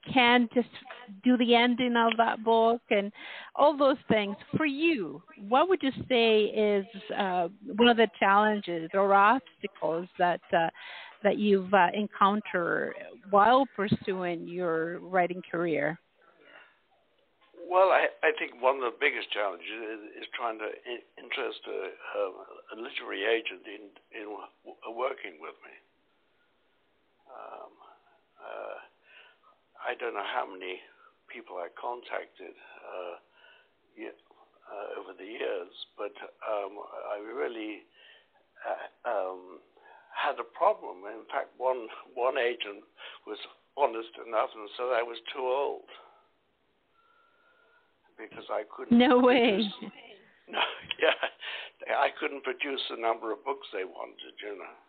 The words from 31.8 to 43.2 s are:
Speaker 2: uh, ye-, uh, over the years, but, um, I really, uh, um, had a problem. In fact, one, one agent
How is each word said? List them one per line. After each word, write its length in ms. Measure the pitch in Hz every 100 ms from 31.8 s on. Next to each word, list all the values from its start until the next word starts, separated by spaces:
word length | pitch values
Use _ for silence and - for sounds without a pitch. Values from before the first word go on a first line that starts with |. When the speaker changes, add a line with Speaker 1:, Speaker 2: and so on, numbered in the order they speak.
| 123 123 - 101 85 _ 90 -
Speaker 2:
uh, 640 | - - - 92 90 87 _ _ _ _ _ _ _
ye-, 220 | - 113 -
uh, 840 | _ _ _ _ - 104 101 -
over 120 | 95
the 160 | 92 95
years, 400 | 120 131 104 90 - - -
but, 180 | 104 - 98 _ -
um, 320 | 107 98 104 - - -
I 80 | 104
really, 640 | 107 123 143 113 107 101 _ _ - - _ _ _ _
uh, 460 | - 90 - _ 120
um, 500 | 107 92 92 92 85 _ _ _ - _ -
had 240 | 147 123
a 80 | 117 -
problem. 480 | 170 208 160 90
In 240 | 101 110 -
fact, 220 | 139 - _
one, 280 | 123 131 110 - -
one 240 | - 123 139
agent 440 | 120 123 104 104 _ _ - -